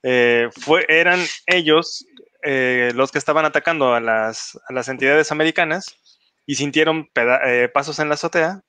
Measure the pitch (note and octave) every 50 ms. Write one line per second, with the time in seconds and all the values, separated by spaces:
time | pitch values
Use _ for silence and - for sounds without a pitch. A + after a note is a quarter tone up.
0 | - B2+ B2+ B2 A#2+ A#2+ A#2+ A#2 A#2+ A#2 - - A#2+ C3+ D#3 F3+ E3+ - D#3 E3
1 | E3+ F3+ F3+ F3+ F3 D#3 - - - - F3+ F3+ E3 D3+ D#3 D#3+ D#3+ - - -
2 | - _ _ - - _ _ _ - D3+ C#3 C3 C3 B2+ B2+ B2+ B2 B2 A#2+ B2
3 | C3+ C3+ - D3+ C3+ - D3+ D#3 D#3 D3+ C#3+ D3+ - E3+ E3 D#3+ C#3 B2+ A#2+ A#2
4 | A2+ A#2 A2+ A2 A2 A2+ A2+ - - - - - - - B2+ C3 A#2+ C3+ C3 B2
5 | C3 C3+ C#3+ D#3 D3+ - D#3 D3+ D#3 E3 D#3+ - F3 D#3 D#3 F#3 F#3+ - - _
6 | _ _ _ _ _ _ _ _ _ - C#3+ B2+ C#3+ C#3+ C3+ D3+ D#3 D#3+ D#3+ D#3+
7 | D3+ - _ - A#2+ A#2+ B2 C3+ C#3 C3 B2 B2 B2 B2 - C#3 C#3 D#3 D3 D3
8 | D3+ D3+ D3 D3 - C3 - F3 D#3+ E3 F#3+ G3 -